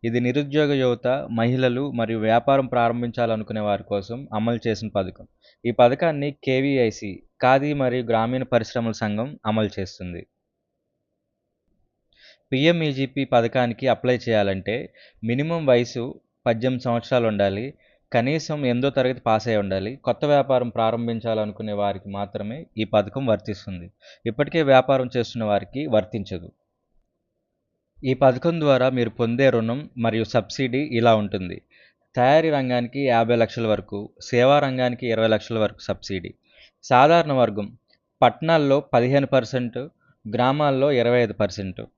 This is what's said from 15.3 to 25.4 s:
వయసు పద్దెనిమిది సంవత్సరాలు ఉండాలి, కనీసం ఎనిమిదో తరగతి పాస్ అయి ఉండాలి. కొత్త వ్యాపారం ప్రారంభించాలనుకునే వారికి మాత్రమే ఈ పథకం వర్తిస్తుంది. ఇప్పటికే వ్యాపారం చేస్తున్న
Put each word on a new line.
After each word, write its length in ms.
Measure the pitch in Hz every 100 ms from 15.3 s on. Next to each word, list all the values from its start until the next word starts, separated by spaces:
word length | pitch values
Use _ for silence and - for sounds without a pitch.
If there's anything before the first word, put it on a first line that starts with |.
| 123 151 170 147
వయసు 540 | 123 120 - 120 - _ _ -
పద్దెనిమిది 380 | 113 123 127
సంవత్సరాలు 420 | 123 117 - 127 117
ఉండాలి, 480 | 104 98 98 127 - _ _ _
కనీసం 540 | 123 123 156 - 151 135
ఎనిమిదో 240 | 120 135
తరగతి 300 | 135 127 123
పాస్ 280 | - 110 120
అయి 80 | 110
ఉండాలి. 400 | 101 95 95 135
కొత్త 280 | - 117
వ్యాపారం 440 | 151 143 135 127 120
ప్రారంభించాలనుకునే 1040 | 113 113 117 117 113 113 110 104 101 107
వారికి 360 | 101 101 98 101
మాత్రమే 580 | 98 101 - 104 127 170 -
ఈ 60 |
పథకం 420 | 110 107 101 131 135
వర్తిస్తుంది. 640 | 104 - 104 - 92 87 _ - - 117
ఇప్పటికే 360 | 110 143 170
వ్యాపారం 480 | 147 131 127 135 127 123
చేస్తున్న 280 | 113 117